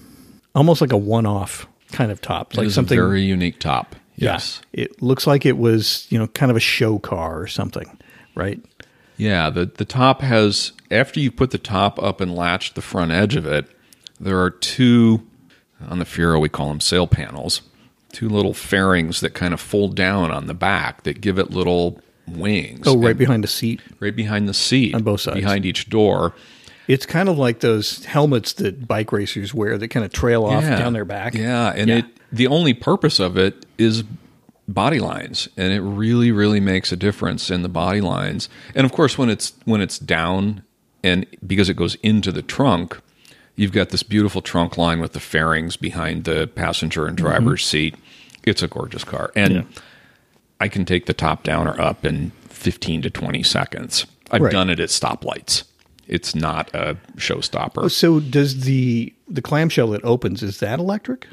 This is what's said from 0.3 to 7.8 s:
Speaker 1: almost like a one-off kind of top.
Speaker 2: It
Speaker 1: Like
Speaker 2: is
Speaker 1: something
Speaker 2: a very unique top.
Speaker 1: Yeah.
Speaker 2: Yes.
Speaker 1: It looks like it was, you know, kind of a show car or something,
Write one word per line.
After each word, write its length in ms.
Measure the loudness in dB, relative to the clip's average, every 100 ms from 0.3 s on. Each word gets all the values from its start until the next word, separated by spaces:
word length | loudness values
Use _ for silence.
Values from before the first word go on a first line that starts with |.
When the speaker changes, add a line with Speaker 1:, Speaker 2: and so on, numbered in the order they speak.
| -20 _
Speaker 1:
almost 260 | 4 4 4
like 120 | 4
a 40 | 2
one-off 720 | 2 2 2 0 -4 -10 -16 _ _
kind 180 | -4 -2
of 100 | -4
top. 320 | -6 -6 -4
Speaker 2:
It 40 | -2
Speaker 1:
Like 80 | 0
Speaker 2:
is 60 |
Speaker 1:
something 240 | 0 2 4
Speaker 2:
a 40 |
very 200 | 4 2
unique 360 | 2 2 0 -2
top. 380 | -2 -2 -4 -14 _ -4
Speaker 1:
Yeah. 160 | -2
Speaker 2:
Yes. 280 | -2 -6 -12 -12
Speaker 1:
It 300 | -8 -8 -4
looks 240 | 0 2 4
like 200 | 4 4
it 120 | 4
was, 480 | 4 4 2 -4 -2
you 80 | -2
know, 80 | 0
kind 220 | 0 2
of 60 | 4
a 40 |
show 380 | 2 0 0 0
car 420 | -4 -6 -4 -6
or 60 | -8
something, 520 | -6 -6 -8